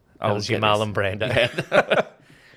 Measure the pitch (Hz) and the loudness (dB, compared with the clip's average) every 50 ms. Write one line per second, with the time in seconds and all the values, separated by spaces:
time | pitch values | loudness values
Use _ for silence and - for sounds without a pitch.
0 | _ _ _ - - 107 101 104 98 117 110 - 110 107 107 107 107 107 95 107 | _ _ _ -4 -2 -2 -2 -2 -2 -2 -2 0 2 2 2 2 0 -2 -2 -2
1 | 101 95 92 98 107 104 - 120 123 - - - - - - 196 - - - 277 | -2 -2 -2 -4 -4 0 2 0 0 0 -2 -8 -4 2 2 2 2 2 0 0
2 | - - - _ _ _ - - - - - | 0 -2 -10 _ _ _ -20 -20 -20 -20 -20